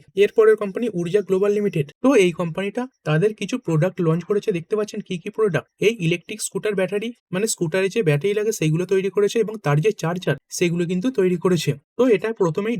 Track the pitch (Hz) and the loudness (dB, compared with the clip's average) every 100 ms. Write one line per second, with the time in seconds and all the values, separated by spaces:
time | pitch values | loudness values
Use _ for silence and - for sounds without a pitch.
0 | - 190 208 - 220 214 202 185 233 175 | -2 2 2 6 6 6 2 -2 -4 -2
1 | 175 202 185 190 208 208 202 165 143 - | 0 0 0 0 2 2 0 -2 -6 -2
2 | 254 269 180 160 175 160 196 240 254 _ | 2 4 4 2 -6 -4 -6 -6 -8 _
3 | - 156 208 214 202 240 - 160 180 180 | -2 0 0 -2 -6 -6 -2 0 0 0
4 | 165 165 - 208 208 175 160 208 208 214 | 0 0 0 -2 0 -4 -2 -4 -4 -6
5 | - - - - 220 156 - - 202 233 | -8 -8 -8 -2 0 0 -6 -2 -2 0
6 | 165 175 - 214 - 196 214 190 185 202 | -2 -2 -4 -10 -8 -6 -4 -2 -2 -4
7 | 226 240 - 180 220 - 170 190 190 226 | -6 -10 -10 -4 -4 -2 -2 0 0 0
8 | 175 147 196 208 214 208 156 160 175 196 | 0 2 0 -2 -2 -2 0 0 0 0
9 | 190 202 202 233 208 214 151 147 202 202 | 0 0 0 0 -2 -2 0 2 2 0
10 | 160 180 185 - _ - 175 170 170 185 | -4 -4 -2 -4 _ -2 -2 0 -2 -2
11 | 247 254 185 175 185 175 - 123 _ - | -2 0 0 2 0 0 0 -4 _ 0
12 | 254 202 220 226 180 156 208 233 | 2 2 0 0 0 0 -2 -2